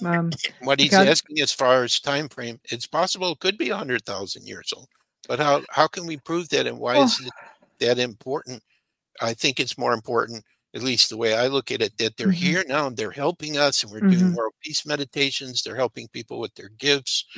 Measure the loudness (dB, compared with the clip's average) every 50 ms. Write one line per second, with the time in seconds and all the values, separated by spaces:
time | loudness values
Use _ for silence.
0 | -2 0 0 0 0 -2 -4 -4 -6 -8 -8 -6 -2 0 2 4 4 6 8 8
1 | 8 8 6 4 2 -2 -2 -2 0 0 0 2 4 4 6 4 4 2 0 -2
2 | 0 -2 -2 -2 -2 -6 -8 -8 -8 -10 -10 -12 _ -8 -8 -8 -6 -4 -2 -2
3 | 0 0 -2 -2 -2 -4 -4 -2 -4 -4 -2 -2 -4 -4 -4 -4 -4 -4 -4 -4
4 | -4 -6 -8 -8 -8 -8 -10 -12 -12 -14 -16 -10 -10 -10 -10 -10 -12 _ _ _
5 | _ _ _ _ -8 -6 -2 0 4 4 4 2 2 -2 2 2 2 2 2 -4
6 | -8 -8 -10 -10 -6 -4 -4 -4 -2 0 0 0 0 -2 -4 -4 -2 2 4 6
7 | 6 6 4 0 -4 -10 -14 -16 -20 -20 -20 _ _ _ _ _ 0 2 2 2
8 | 0 -2 -4 -10 -8 -8 -8 -8 -8 -10 -14 -16 -18 _ _ _ _ _ _ _
9 | _ _ _ -6 -4 -4 -2 -2 -2 -2 0 -2 -4 -4 -4 -2 0 0 0 0
10 | -2 -2 -2 -2 -2 -2 -6 -12 -16 _ _ _ _ _ -12 -6 -4 -2 0 2
11 | 0 0 0 0 0 2 2 2 2 2 0 -2 -2 -2 -2 -2 -2 -2 -2 -2
12 | -4 -4 -4 -2 0 0 0 2 0 0 0 0 0 0 0 0 0 -2 -4 -4
13 | -6 -6 -6 -2 -2 -2 -2 -4 -8 -6 0 2 2 4 4 0 -2 -4 -4 2
14 | 4 4 6 6 4 4 2 0 -2 -4 -6 _ -12 -6 -6 -6 -4 -2 -4 -4
15 | -4 -4 0 0 0 0 0 -4 -8 -6 -6 -6 -6 -4 -2 -2 -2 -2 -2 -8
16 | -14 -12 -12 -12 -12 -10 -8 -8 -8 -10 -10 -14 -20 -20 -14 -2 0 2 2 2
17 | 0 -2 -4 -4 -4 -4 -2